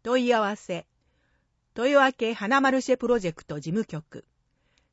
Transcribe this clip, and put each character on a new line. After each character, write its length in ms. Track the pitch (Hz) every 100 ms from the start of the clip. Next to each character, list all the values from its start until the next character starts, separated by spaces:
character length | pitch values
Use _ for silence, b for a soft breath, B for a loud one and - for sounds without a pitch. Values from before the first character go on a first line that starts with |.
問 240 | 226 254 247
い 80 |
合 80 | 233
わ 140 | 202 208
せ、 320 | - 170 - _ _ _ _ _ _ _ _ -
豊 340 | 247 285 269 -
明 140 | 226
花 260 | 226 208 277
マ 120 | 269
ル 100 | 262
シ 120 | 247
ェ 40 | 254
プ 100 | 233
ロ 120 | 240
ジ 100 | 180
ェ 40 |
ク 120 | - -
ト 140 | 151
事 100 | 160
務 160 | 170 -
局。 400 | 156 - - _ _ _ _ _ _ _